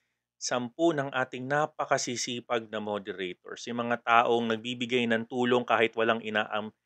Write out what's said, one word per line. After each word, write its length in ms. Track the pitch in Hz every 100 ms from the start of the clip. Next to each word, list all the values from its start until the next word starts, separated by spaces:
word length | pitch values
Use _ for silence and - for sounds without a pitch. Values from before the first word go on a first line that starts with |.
| _ _ _ _
sampu 480 | - 127 120 - 170
ng 160 | 151 139
ating 400 | 131 127 127 127
napakasisipag 1200 | 143 151 - 143 135 - 120 - 123 117 120 110
na 80 | 107
moderators, 880 | 104 104 98 92 92 90 95 104
yung 240 | - 120 117
mga 160 | 120
taong 480 | - 120 123 117 117
nagbibigay 560 | 113 120 123 120 127 120
ng 160 | 113
tulong 400 | 113 127 123 123
kahit 320 | 120 110 113 -
walang 240 | 113 113
inaam-, 480 | 107 107 110 107 107 -